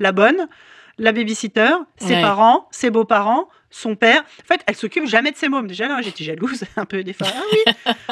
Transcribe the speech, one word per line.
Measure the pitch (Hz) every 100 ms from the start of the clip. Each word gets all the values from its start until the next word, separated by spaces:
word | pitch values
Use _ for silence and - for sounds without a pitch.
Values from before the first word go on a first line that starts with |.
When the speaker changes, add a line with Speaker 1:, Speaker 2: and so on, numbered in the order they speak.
Speaker 1:
la | 196
bonne, | 185 220 370 320 _ - - - -
la | 226
babysitter, | 220 214 214 214 220 233 349 302 -
ses | 185 -
Speaker 2:
Ouais. |
Speaker 1:
parents, | 208 202 226 262 -
ses | - 247
beaux-parents, | 220 220 214 208 262 381 _ _
son | - 226
père. | 208 226 294 294 -
En |
fait, | - 359 -
elle |
s'occupe | 214 214 339 285
jamais | 226 294
de | -
ses | 294
mômes. | 269 208
Déjà | 180 254
là, | 269
j'étais | 208 -
jalouse | 156 160 247 247 190
<laughs> | -
un |
peu | 190 196
des | 185
fois. « | - 196
Ah | 254 415
oui, | 427 440 - 247 226 -